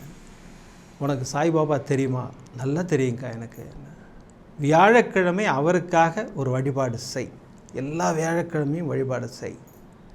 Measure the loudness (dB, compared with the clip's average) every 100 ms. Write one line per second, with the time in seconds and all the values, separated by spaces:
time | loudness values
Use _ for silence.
0 | -16 -18 -20 -20 -20 -20 -20 -20 -20 -6
1 | -4 -2 -2 0 2 2 2 0 0 0
2 | 0 -2 -6 -14 -16 -6 -2 -2 0 0
3 | 0 -2 -8 -10 -12 -14 -16 -16 -18 -20
4 | -20 -20 -20 -20 -20 -4 4 8 8 8
5 | 6 2 2 2 0 2 2 2 2 4
6 | 4 2 -6 -4 -2 0 0 0 -2 -4
7 | -8 -8 -8 -12 -20 -20 -12 -8 -6 0
8 | 0 0 0 -2 -2 -2 -2 -2 -2 -2
9 | -2 -4 -6 -10 -12 -12 -18 -20 -20 -20
10 | -20